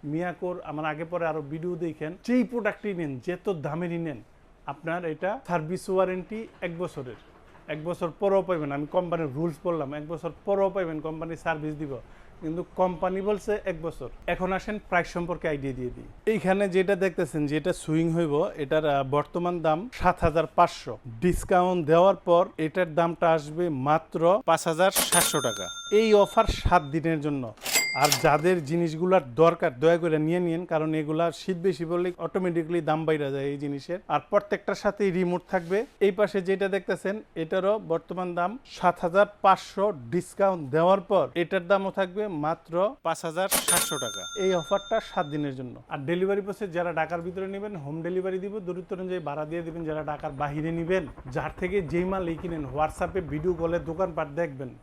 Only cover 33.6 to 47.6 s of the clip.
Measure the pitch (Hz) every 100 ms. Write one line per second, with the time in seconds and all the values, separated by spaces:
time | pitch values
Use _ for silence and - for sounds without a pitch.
33.6 | 143 143 139 170 - 151 - 202 202 196
34.6 | - 196 208 196 202 175 180 175 - 190
35.6 | 165 196 254 _ 196 185 202 202 180 190
36.6 | 196 196 185 180 190 214 - - 160 185
37.6 | 190 214 170 160 - 175 180 175 175 240
38.6 | - - 180 170 175 180 202 - 196 185
39.6 | - - 202 160 117 175 - - 196 185
40.6 | 139 151 175 196 180 196 135 165 170 190
41.6 | 175 196 196 180 190 185 214 160 151 165
42.6 | - 165 202 277 165 165 170 160 190 -
43.6 | - 170 - 147 123 98 90 214 190 180
44.6 | 156 196 - 220 - - 165 151 147 131
45.6 | 127 117 - 156 139 175 190 202 196 196
46.6 | 202 165 175 160 156 175 170 175 190 196